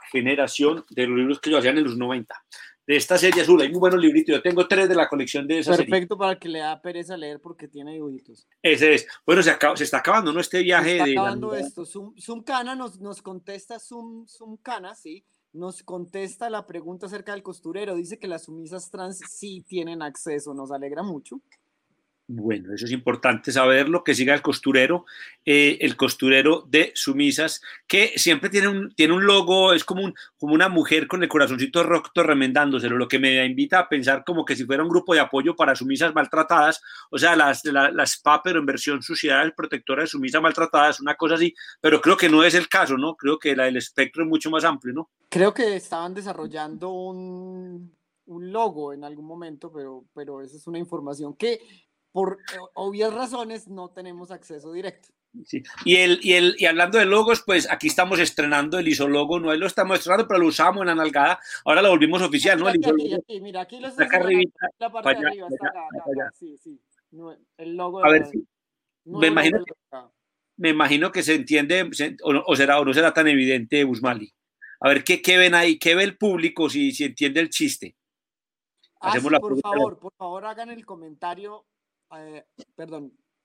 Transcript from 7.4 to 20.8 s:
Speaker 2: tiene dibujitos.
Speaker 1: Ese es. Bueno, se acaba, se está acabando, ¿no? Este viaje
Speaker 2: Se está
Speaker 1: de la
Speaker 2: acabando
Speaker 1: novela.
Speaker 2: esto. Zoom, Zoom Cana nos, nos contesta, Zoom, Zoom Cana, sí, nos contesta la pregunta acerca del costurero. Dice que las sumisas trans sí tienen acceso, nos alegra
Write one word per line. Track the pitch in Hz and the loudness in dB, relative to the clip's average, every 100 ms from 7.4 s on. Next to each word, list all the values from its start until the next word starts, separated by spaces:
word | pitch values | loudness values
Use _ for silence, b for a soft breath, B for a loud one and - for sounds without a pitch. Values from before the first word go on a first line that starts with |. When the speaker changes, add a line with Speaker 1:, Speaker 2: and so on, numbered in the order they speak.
| 170 170 151 | -18 -20 -20
Speaker 2:
tiene | 147 147 | -18 -16
dibujitos. | 156 147 131 - 110 _ _ | -12 -12 -14 -18 -20 _ _
Speaker 1:
Ese | 165 131 156 143 | 2 6 6 4
es. | - B - | 0 B 2
Bueno, | 180 | 4
se | 165 | 4
acaba, | 143 147 147 | 4 2 0
se | 143 | -2
está | 131 | -2
acabando, | 165 214 170 | 2 2 2
¿no? | 165 | -4
Este | 175 185 | -2 -2
viaje | 180 175 160 | 2 2 2
Speaker 2:
Se | 175 | 0
está | 143 | 0
Speaker 1:
de | |
la | 135 | 0
Speaker 2:
acabando | 196 156 - | -2 -4 -8
Speaker 1:
novela. | - - | -8 -10
Speaker 2:
esto. | - - | -14 -16
Zoom, | 196 208 202 | -16 -18 _
Zoom | - 233 | -16 -14
Cana | 226 262 247 262 | -6 -6 -6 -10
nos, | 240 185 | -14 -14
nos | 202 196 | -18 -16
contesta, | 196 185 196 196 - 233 | -16 -18 -16 -18 -18 -20
Zoom, | - 233 226 226 226 | -18 -20 -18 -20 -20
Zoom | _ 226 220 | _ -20 -18
Cana, | - 226 185 214 | -14 -12 -14 -20
sí, | 156 185 _ _ _ | -20 -20 _ _ _
nos | 156 180 180 | -16 -16 -16
contesta | - 180 175 196 190 - 233 | -16 -14 -12 -12 -12 -12 -10
la | 220 185 | -10 -12
pregunta | 175 165 180 196 | -16 -14 -16 -14
acerca | 202 202 | -14 -14
del | 202 | -14
costurero. | 196 175 160 185 208 175 | -14 -16 -12 -10 -8 -8
Dice | 175 220 | -10 -14
que | 196 | -12
las | 165 | -12
sumisas | - 160 160 185 175 | -14 -18 -16 -16 -16
trans | 196 185 185 - | -14 -14 -14 -18
sí | - 202 185 - | -18 -16 -16 -10
tienen | 180 165 165 | -8 -8 -10
acceso, | 147 - 165 147 147 | -12 -10 -8 -8 -8
nos | 139 135 | -12 -10
alegra | 139 | -10